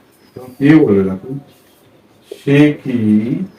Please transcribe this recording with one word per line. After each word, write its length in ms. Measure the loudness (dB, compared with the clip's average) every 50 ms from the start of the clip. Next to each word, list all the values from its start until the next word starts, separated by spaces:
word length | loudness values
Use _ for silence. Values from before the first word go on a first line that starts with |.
| _ _ _ _ _ _ -20
তখন 180 | -20 -20 -18
কি 220 | -6 -2 2 4 4
বলবে 280 | 4 4 2 2 0
দেখো, 360 | -2 -2 -6 -8 -12 -14 -14 -14 -16 _ _ _ _ _ _ _ _ _ _ _ _ _ _ _ _ -20 -20 -8 -4
"সে 340 | 0 4 4 4 4 2 -2 -6
কি 80 | -6 -4 -2 0 0 0 0 0 -2 -6 -6 -8 -10 -14